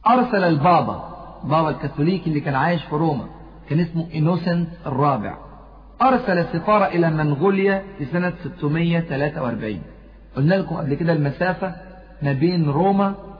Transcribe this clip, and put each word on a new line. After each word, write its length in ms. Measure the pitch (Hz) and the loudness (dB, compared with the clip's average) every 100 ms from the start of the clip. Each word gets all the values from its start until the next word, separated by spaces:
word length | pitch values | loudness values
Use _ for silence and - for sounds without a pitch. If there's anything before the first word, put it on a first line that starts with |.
| 220 | 4
أرسل 360 | 247 247 202 | 4 4 2
البابا، 600 | 180 156 165 170 113 101 - - - - | 2 4 6 4 2 -6 -10 -14 -16 -12
بابا 260 | 127 156 160 | 0 0 0
الكاثوليكي 600 | 139 175 - 151 190 170 | -2 -6 0 0 0 0
اللي 100 | 147 | -2
كان 160 | 151 131 | 0 0
عايش 280 | 156 175 | 0 0
في 120 | - 147 | -2 0
روما، 300 | 160 135 - - - - - | 0 0 -6 -14 -20 -20 -2
كان 100 | 151 | 0
اسمه 280 | 170 165 160 | 0 -2 -4
إينوسنت 560 | 156 151 180 180 170 165 - - | 0 0 2 0 -2 -2 -6 -6
الرابع، 520 | 131 143 127 101 - - - - - - - | 0 2 2 -4 -10 -16 -20 -20 -20 -20 2
أرسل 440 | 262 254 247 175 170 | 4 4 2 0 0
سفارة 400 | 170 185 214 196 | -2 2 4 4
إلى 240 | 170 165 | 2 2
منغوليا 720 | 156 151 135 196 196 196 196 196 - | 2 0 2 2 4 2 0 -4 -10
في 80 | 143 | -4
سنة 280 | 175 180 175 | -2 -2 -4
ستمية 560 | 147 - 147 160 170 170 | -12 -4 -2 0 2 0
تلاتة 440 | 165 139 147 160 | 0 -2 -2 -2
وأربعين. 380 | 127 113 110 98 - - - - - - | -4 -4 -6 -8 -10 -18 -20 -20 -12 0
قلنا 200 | 147 190 | 2 2
لكم 200 | 180 165 | 0 -4
قبل 180 | 143 | -2
كده 200 | 143 170 | -2 0
المسافة 600 | 165 143 - 180 175 185 175 - - - - | 2 0 0 -2 -2 -6 -8 -16 -20 -20 -6
ما 120 | 143 | -2
بين 360 | 135 165 180 151 | 0 2 2 2
روما 460 | 143 190 196 196 202 - - | 2 2 2 0 -2 -12 -18